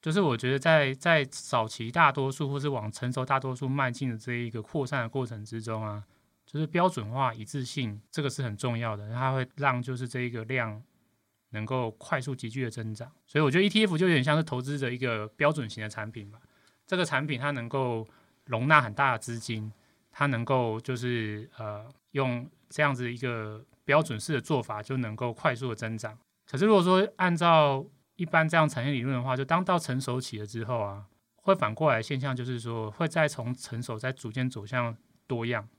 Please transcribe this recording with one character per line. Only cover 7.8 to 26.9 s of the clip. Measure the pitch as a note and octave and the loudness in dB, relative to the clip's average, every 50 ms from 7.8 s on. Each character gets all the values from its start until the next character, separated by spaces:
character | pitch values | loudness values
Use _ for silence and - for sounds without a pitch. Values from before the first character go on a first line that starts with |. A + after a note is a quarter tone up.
| B2 G#2+ G#2 G#2 - _ | -4 -4 -4 -8 -12 _
这 | - D#3+ | -6 -4
个 | C#3+ C#3 | -4 -4
是 | - - | -4 -4
很 | C3 A2+ G#2 | -4 -6 -4
重 | - - B2 A#2 A2+ | -4 -4 -2 -2 -2
要 | A#2+ A2+ G#2+ | -2 -4 -4
的， | G2+ G#2 G#2+ | -6 -6 -8
它 | A#2 B2 C3 C3 C3+ | -4 -2 0 0 0
会 | C3 B2+ - _ | 0 -2 -4 _
让 | C#3 C#3+ C#3 B2+ B2 | 0 0 2 2 2
就 | B2 C3+ C3 | -2 -4 -4
是 | A#2 B2+ A#2 | -6 -6 -4
这 | - B2+ | -4 -4
一 | B2 A#2+ | -4 -4
个 | A#2+ A#2 A2+ | -4 -6 -6
量 | A2+ C3+ B2+ A#2 A2 G#2 A2 - _ _ _ _ _ _ _ _ _ _ _ _ _ | -2 -2 -2 -2 -2 -6 -10 -14 _ _ _ _ _ _ _ _ _ _ _ _ _
能 | G#2+ G#2+ A2 | -8 -6 -4
够 | G#2+ C3 B2+ A#2+ A2+ | -2 -2 -2 -2 -4
快 | - - - - - C3+ | -6 -10 -6 -4 -4 -4
速 | B2 C#3 C3 | -2 -4 -6
急 | - - A2+ | -6 -8 -6
剧 | A#2 C3+ B2+ | -4 -4 -4
的 | A2+ | -4
增 | - A#2+ A2 A2 A2 | -4 -6 -8 -6 -8
长。 | - A#2 C3+ - _ _ | -8 -10 -14 -16 _ _
所 | - - D3 | -2 2 4
以 | D#3 | 4
我 | C3+ | 6
觉 | C#3+ F3+ | 6 4
得 | G3+ | 4
E | G#3 | 4
T | - A3 A3 | 4 4 4
F | G3 E3 | 4 4
就 | D#3 F#3 | 4 4
有 | F3+ | 4
点 | E3 C#3 | 4 4
像 | B2+ D3+ D3+ | 4 4 4
是 | D#3+ | 2
投 | D#3+ - C3 B2+ | 2 0 -2 -4
资 | B2 C#3 D3 C#3 | -4 -4 -4 -2
者 | C3+ A#2+ | -2 -4
一 | B2 B2 | -2 -2
个 | C3 A#2+ A2+ G#2+ G#2+ G#2+ | -2 -2 -2 -2 -4 -6
标 | - - D3 D3 | -2 2 2 2
准 | - D#3 A#2+ G2 | 2 0 -4 -6
型 | - A2+ | -6 -8
的 | G#2+ G#2+ | -8 -8
产 | - A2 G#2+ A2 | -6 -8 -8 -8
品 | - A2+ G2+ G2+ | -10 -12 -14 -14
吧， | G#2+ - _ _ _ _ _ _ _ _ _ | -18 -20 _ _ _ _ _ _ _ _ _
这 | - F#3+ | -2 0
个 | F#3 F3 | 0 2
产 | - D3+ C3 D3+ | 2 2 0 0
品 | D3+ C#3 A#2+ | 0 -2 -2
它 | C3+ D3 | -2 -2
能 | C#3+ B2 A#2 A#2 | -4 -4 -4 -4
够 | - C3+ C3 B2 A#2 A2+ A2 - - _ _ _ _ _ _ | -2 -2 0 0 -2 -4 -6 -10 -14 _ _ _ _ _ _
容 | - A#2+ A2 B2+ D3+ | -4 -2 0 4 6
纳 | D#3+ D3 | 6 6
很 | B2 A2 | 6 4
大 | G#2 - C#3 C3+ | 0 0 2 2
的 | A#2+ A2 | 2 0
资 | - B2 A#2 A2+ | -4 -6 -8 -8
金， | - - A2+ A2 G#2+ G#2+ - _ _ _ _ _ _ _ | -6 -6 -6 -6 -6 -8 -12 _ _ _ _ _ _ _
它 | - - C#3 | -4 -2 0
能 | C#3+ B2+ A2+ A#2 | 0 0 -2 0
够 | - C3+ B2+ A#2+ A2+ A2 A2+ | 0 0 2 2 0 -2 -4
就 | - - B2+ | -6 -6 -6
是， | A#2+ B2 B2 A#2+ A#2 A2 G#2 G#2 G#2+ G#2+ - - - | -4 -4 -2 -2 -2 -2 -4 -6 -8 -12 -14 -14 -12
呃， | A2+ G#2 G#2 G#2 G#2+ - - _ _ _ | -10 -10 -10 -10 -14 -18 -20 _ _ _
用 | - C#3 C3+ B2+ B2 A#2+ B2+ - - _ _ - | -4 -2 -2 -2 -2 -4 -8 -10 -16 _ _ -8
这 | - - | -2 0
样 | D3+ C#3+ C3+ | 2 2 2
子 | B2 B2 A#2+ | 0 -4 -6
一 | A#2+ | -6
个 | A#2 C3 B2 A#2+ A2+ A2 G#2+ G#2+ A2 - _ _ _ _ | -6 -6 -4 -4 -4 -6 -8 -10 -12 -16 _ _ _ _
标 | - C#3 D#3 | 2 4 4
准 | D#3+ - A#2 G#2 | 4 2 -4 -6
式 | - - C#3 | -4 -2 -2
的 | A#2+ | -2
做 | - - D3+ B2+ | 0 0 0 0
法 | A2+ - G#2+ G#2+ | 0 -2 -6 -8
就 | - - C3 B2+ | -6 -4 -4 -4
能 | A#2+ G#2+ A2 | -4 -4 -4
够 | G#2+ B2 A#2+ | -4 -4 -6
快 | A2+ - - C#3+ B2 | -4 -2 0 0 0
速 | A2+ C3 B2 | -2 -4 -6
的 | A2 | -6
增 | - A#2+ A2 A2+ G#2+ | -6 -6 -6 -6 -6
长。 | - A2 A2 - _ _ _ _ _ - | -8 -10 -12 -16 _ _ _ _ _ -6
可 | - | 0
是 | C3+ F#3+ | 2 6
如 | A3 | 6
果 | G#3+ F#3+ | 8 8
说 | E3+ F#3 | 8 6